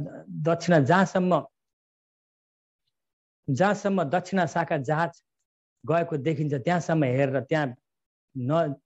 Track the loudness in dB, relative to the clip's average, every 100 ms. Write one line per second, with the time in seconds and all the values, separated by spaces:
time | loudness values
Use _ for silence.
0 | -6 -12 -14 -4 -2 0 4 4 6 4
1 | 4 2 2 0 -2 _ _ _ _ _
2 | _ _ _ _ _ _ _ _ _ _
3 | _ _ _ _ -6 0 0 0 0 -2
4 | 0 -2 -2 -2 -2 -2 -2 -4 -2 -2
5 | -2 -6 _ _ _ _ _ _ -2 0
6 | 0 -2 -2 -2 -2 -2 0 -2 0 0
7 | 2 2 0 0 -2 -2 -2 -6 _ _
8 | _ _ _ -8 -2 0 0 -4